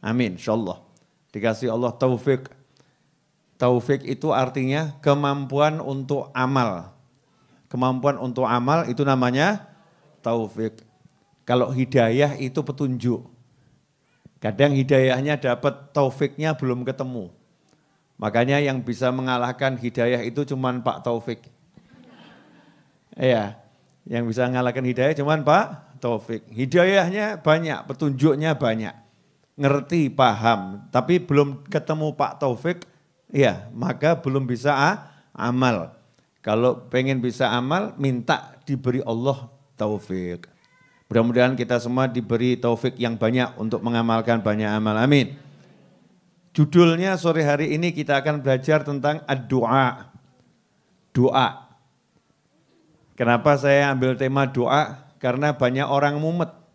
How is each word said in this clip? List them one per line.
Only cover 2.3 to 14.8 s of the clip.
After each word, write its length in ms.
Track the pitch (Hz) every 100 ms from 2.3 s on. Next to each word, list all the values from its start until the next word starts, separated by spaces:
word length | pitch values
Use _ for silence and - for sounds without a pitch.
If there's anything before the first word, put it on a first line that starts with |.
| 131 131 - _ _ _ _ _ _ _ _ _ _
Taufik 480 | 123 123 117 135
itu 320 | - 131 156 117
artinya 640 | 127 139 131 139 156 139
kemampuan 800 | - 143 143 143 135 139 151 156
untuk 480 | 135 135 131 143 - 123
amal. 560 | 127 135 120 90 90 - _ _ _ _ _ _ _
Kemampuan 480 | 123 127 131 135 135
untuk 240 | 127 123
amal 400 | 127 120 123 160
itu 160 | 156 123
namanya 640 | 139 131 123 127 165 208 - _ _ _ _ _
taufik. 640 | 117 117 110 107 113 110 _ _ _ _ _ _ -
Kalau 240 | 127 120
hidayah 640 | 131 127 131 113 120 143 143
itu 240 | 135 135
petunjuk. 720 | 143 135 143 127 117 113 - _ _ _ _ _ _ _ _ _ - _
Kadang 320 | 107 101 143
hidayahnya 640 | 139